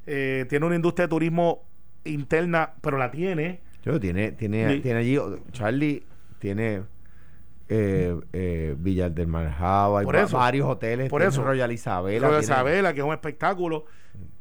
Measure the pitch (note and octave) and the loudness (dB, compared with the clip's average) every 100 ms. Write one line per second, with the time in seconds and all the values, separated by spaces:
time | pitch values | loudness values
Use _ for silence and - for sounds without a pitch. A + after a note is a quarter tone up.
0 | - C#3+ C3+ C3 B2+ C#3+ E3 E3+ E3+ E3+ | -6 -2 0 -2 0 2 2 4 2 2
1 | E3+ D#3+ E3 E3+ E3+ - - - - - | 2 2 2 4 4 2 -4 -12 -12 -10
2 | D#3 D3+ C3+ D#3+ F3 E3 D#3 - D#3 C#3 | -6 -6 0 2 4 2 0 -2 -2 0
3 | B2 C#3 F#3 E3+ E3 F3+ - - - D3+ | 0 -2 -2 0 -2 -4 -10 -8 -2 0
4 | F#2 F2+ G#2+ - A2 G#2+ A2 C#3 C3 A#2 | 0 0 0 -2 -2 2 2 2 2 2
5 | A#2 C#3 F#2+ F#2+ - B2 G#2+ C3+ D3+ C#3+ | 2 2 0 -6 -10 -4 0 2 0 0
6 | - - - - G2 G2+ A2+ G2+ G#2 - | -6 -12 -12 -6 -4 0 0 -2 -6 -10
7 | - - - - - - - A2 G2+ F#2+ | -12 -12 -12 -12 -12 -10 -2 2 2 2
8 | F2+ E2+ - F2+ F2+ E2 D#2 C#2+ F2 F#2 | 2 -2 -4 -4 -2 0 -2 -2 0 2
9 | F2 D#2 E2 E2 D#2+ C#2+ E2+ G2 G2+ G2+ | 0 0 0 0 -2 0 2 4 4 4
10 | G2+ D#3+ G#3 B2+ B2 C#3 C#3 B2+ A2+ A#2+ | 4 4 4 4 2 2 0 0 -2 -2
11 | C3 D3 F#3+ C3+ B2 C3+ A#2+ A#2 B2 F#2 | 0 2 2 2 2 2 0 -2 -2 -2
12 | F#2 A2 C#3+ D3+ A2 C3 B2+ F#3 F#3+ C#3 | 0 2 4 4 4 2 4 2 2 0
13 | C#3+ D#3 D#3+ C#3+ E3 F#3 F3 D#3 - - | -2 -2 -4 -2 -2 0 -2 -4 -6 -12
14 | - - - - | -12 -12 -12 -8